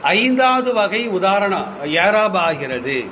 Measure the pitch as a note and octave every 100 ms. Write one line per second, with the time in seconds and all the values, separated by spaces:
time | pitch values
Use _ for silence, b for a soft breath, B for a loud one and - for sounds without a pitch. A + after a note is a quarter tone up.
0 | C#3+ G3 B3+ B3+ B3+ B3+ B3 A3+ G3+ G#3+
1 | A#3+ F#3 F#3+ G3+ G3+ F3 B2+ - C#3+ D#3+
2 | F#3 G#3+ G#3+ F#3 E3 D3 C#3 B2+ B2+ C3+
3 | G2+